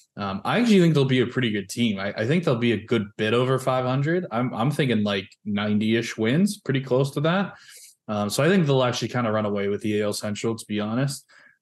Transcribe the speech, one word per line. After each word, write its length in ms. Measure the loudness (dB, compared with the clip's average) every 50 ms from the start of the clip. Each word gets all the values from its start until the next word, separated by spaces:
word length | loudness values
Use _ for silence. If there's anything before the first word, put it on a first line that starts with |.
| _ _ -12
Um, 260 | -8 -6 -6 -6 -6 -4
I 140 | -2 0 2
actually 220 | 4 4 6 6
think 140 | 6 6 4
they'll 100 | 4 2
be 160 | 4 4 2
a 60 | 2
pretty 240 | 2 0 -2 -2 0
good 180 | -2 -4 -6 -6
team. 300 | -4 0 0 0 0 -2
I, 140 | -4 -6 -4
I 140 | -4 -2
think 180 | 0 0 0 2
they'll 120 | 0 0
be 160 | 0 2 0 0
a 120 | 0 0
good 220 | 0 0 0 0 -2 -4
bit 160 | -4 -2 0 2
over 260 | 2 2 2 0 0
five 280 | 0 0 0 0 0
hundred. 400 | 0 0 0 0 0 0 -2 -2 -4
I'm, 220 | -4 -4 -2 -2 -2
I'm 180 | -2 -2 0
thinking, 320 | 0 0 0 2 2 2 0
like, 220 | 0 -2 -2 -4 -8 _ _ -8
ninety-ish 760 | -6 -4 -2 0 0 0 0 2 2 2 0 0 -2 -4 -2
wins, 400 | 0 2 2 2 2 2 0 -2
pretty 220 | -4 -2 -2 -2
close 320 | 0 0 2 2 2 0 -2
to 80 | -2
that. 340 | 0 0 0 0 -2 -4 -6 -14 -20 -20 -20 -20 -20 -20 -20 _ _
Um, 220 | -6 -4 -2 -2 -2
so 140 | 0 2 2
I 60 | 4
think 180 | 4 4 4
they'll 160 | 4 4 4 2
actually 260 | 2 0 -2 -4 -4
kinda 220 | -2 -2 -2 0
run 160 | 0 0 0
away 220 | -2 -2 -2 -2 -2
with 120 | -2 -2 -2
the 180 | -2 0 0
A 40 | 0
L 60 | -2 -2
Central, 440 | -4 -4 -6 -6 -4 -4 -4 -4
to 80 | -4 -6
be 120 | -6 -4 -4
honest. 460 | -2 -2 -2 -2 -2 -2 -4 -6 -12 _ _ -20 -20 -20 _ _